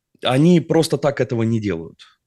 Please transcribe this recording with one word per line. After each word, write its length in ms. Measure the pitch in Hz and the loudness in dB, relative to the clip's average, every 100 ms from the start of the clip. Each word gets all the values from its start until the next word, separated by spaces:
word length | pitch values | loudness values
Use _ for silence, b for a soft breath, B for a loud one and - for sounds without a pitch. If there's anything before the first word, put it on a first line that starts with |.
| _ _ | _ _
они 360 | - 131 165 175 | -2 2 4 4
просто 380 | 165 160 - 143 | 2 0 0 -2
так 220 | 147 139 | -2 -2
этого 240 | 123 120 | -4 -2
не 160 | 113 113 | -2 -2
делают. 380 | 101 82 82 - - _ | -4 -6 -10 -18 -20 _